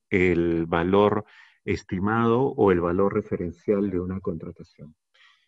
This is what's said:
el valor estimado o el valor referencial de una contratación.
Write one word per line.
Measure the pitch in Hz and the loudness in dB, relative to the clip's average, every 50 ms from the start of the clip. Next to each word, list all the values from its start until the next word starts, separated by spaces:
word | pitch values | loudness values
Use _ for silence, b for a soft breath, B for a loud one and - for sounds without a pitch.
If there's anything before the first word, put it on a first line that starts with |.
| _ - | _ -2
el | 107 92 90 92 87 85 85 85 82 82 82 | 0 2 2 2 2 2 2 0 0 -2 -2
valor | 82 87 85 85 90 95 101 104 104 104 104 101 b b b b b b b b | -2 -2 0 0 2 4 4 4 4 2 -2 -4 b b b b b b b b
estimado | 110 98 - - - 95 90 95 104 110 117 117 117 117 123 | -6 -6 -6 -6 -8 -6 -4 -2 -2 0 0 0 2 2 0
o | 135 139 - 135 107 98 | 0 0 2 4 4 4
el | 90 87 | 4 4
valor | 85 85 87 95 98 98 - | 2 0 0 0 0 0 0
referencial | 104 - - 104 95 90 85 - _ _ - 104 101 104 101 | -2 -4 -4 -6 -6 -6 -6 -10 _ _ -2 0 0 0 -2
de | 92 87 | -2 -4
una | 90 92 92 95 | -4 -6 -8 -8
contratación. | 92 101 87 82 - 87 87 - 82 - _ - 76 76 - _ _ _ _ b b b b b b | -6 -8 -8 -8 -10 -14 -16 -18 -20 -20 _ -20 -20 -20 -20 _ _ _ _ b b b b b b